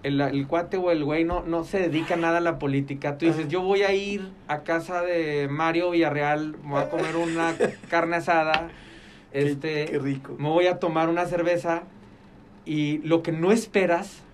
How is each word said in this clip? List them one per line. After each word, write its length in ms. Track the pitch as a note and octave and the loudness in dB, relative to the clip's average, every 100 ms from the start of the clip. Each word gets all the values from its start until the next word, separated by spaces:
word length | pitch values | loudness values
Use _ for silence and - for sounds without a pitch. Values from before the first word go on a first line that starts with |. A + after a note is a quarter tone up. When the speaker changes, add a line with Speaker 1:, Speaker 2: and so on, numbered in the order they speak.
Speaker 1:
el, 180 | C#3+ C#3 | 0 0
el 260 | C#3 C#3 C#3 | 0 0 0
cuate 280 | E3 F3 F#3+ | -2 -2 -2
o 140 | F3+ | 2
el 120 | E3 | 2
güey 220 | D3 D#3 | 0 0
no, 200 | E3 F3 E3+ | 0 0 -2
no 180 | E3+ | -4
se 140 | D#3+ G3 | -2 -2
dedica 380 | E3+ D3+ D#3+ E3+ | 0 0 0 0
nada 220 | E3 E3+ | 2 2
a 20 | |
la 160 | E3+ C#3 | 0 0
política, 580 | D3 C#3 C#3 C#3 D3 C#3+ | 0 0 -2 -4 -6 0
tú 80 | |
dices, 180 | E3 D#3 | 2 2
Speaker 2:
Ajá. 60 | D3 | -2
Speaker 1:
"Yo 140 | F3+ | -2
voy 200 | F#3 G3 | 2 2
a 100 | G3 | 4
ir 340 | G3 G3+ G3+ F#3+ - - | 2 0 -6 -8 -14 -6
a 160 | D3+ | -6
casa 360 | D#3+ E3 D#3+ F3 | -2 -2 -2 -2
de 480 | F3+ E3+ D#3 D3 C#3 | 0 0 0 0 -2
Mario 440 | D3 E3 E3 F3 | 0 0 2 2
Villarreal, 640 | E3+ D#3+ C#3 D3 D3+ D#3 - | 4 2 2 2 0 -2 -8
voy 160 | C#3+ C#3 | -4 -2
a 80 | C#3 | 0
comer 260 | E3 D#3+ E3 | -2 -2 0
una 380 | E3+ E3 E3 | -2 0 -2
Speaker 2:
<laughs> 340 | E3 - - - | 0 -2 -2 -2
Speaker 1:
carne 280 | E3+ E3 E3+ | 0 2 0
asada, 520 | E3 E3 D#3+ D#3 E3 - - - - - - | 2 2 4 0 -2 -12 -20 -20 -20 -20 -8
Speaker 2:
Qué, 140 | C#3 C#3+ | -2 0
Speaker 1:
este, 380 | C#3+ D#3+ D3+ D3+ | -2 -4 -4 -2
Speaker 2:
qué 120 | D3 | -2
rico. 360 | C3+ C3+ - C3 | -2 -4 -8 -6
Speaker 1:
me 100 | D3 | 0
voy 180 | E3 F3+ | 4 4
a 120 | F3 | 2
tomar 280 | F3 D#3+ E3 | 0 2 2
una 160 | E3+ F3 | 0 0
cerveza", 580 | F3 E3+ F3 F3 E3 - - - - - - - - - | 0 2 0 0 -2 -4 -20 -20 -20 -20 -20 -20 -18 -4
y 320 | D3+ D3 D3+ | 0 0 0
lo 240 | D3+ E3 | 2 2
que 80 | E3 | 2
no 220 | D#3+ F3 | 0 4
esperas 720 | A3+ - G3+ F3+ E3+ G3 - - | 2 2 0 2 0 -2 -14 -20